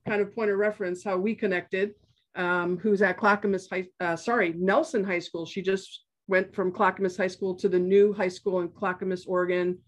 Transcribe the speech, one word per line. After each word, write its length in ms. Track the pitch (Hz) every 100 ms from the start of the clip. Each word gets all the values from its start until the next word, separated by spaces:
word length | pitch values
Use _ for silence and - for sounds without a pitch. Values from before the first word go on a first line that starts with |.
| -
kind 140 | 208
of 120 | 196
point 160 | 226 208
of 80 | 196
reference, 460 | 208 208 185 180
how 140 | 208 185
we 180 | 202 208
connected, 580 | 208 180 175 190 208 - _ _ _ -
um, 420 | 180 180 175 180
who's 240 | 214 196
at 160 | 196 180
Clackamas 500 | 208 208 202 185 -
High, 220 | 185 185 _
uh, 160 | 180 165
sorry, 380 | 233 240 175
Nelson 500 | 165 185 233 320 233
High 160 | 196 175
School. 260 | 170 170 160
She 160 | 196
just 440 | 185 190 - - _ _ -
went 280 | 190 190 -
from 160 | 185
Clackamas 460 | 180 190 185 190 185
High 100 | 185
School 280 | - 190 180
to 120 | 196
the 120 | 180
new 340 | 180 202 208
high 160 | 202 185
school 320 | 180 202 185
in 80 | 175
Clackamas, 560 | - 190 180 190 180 185
Oregon, 540 | 180 180 180 180 180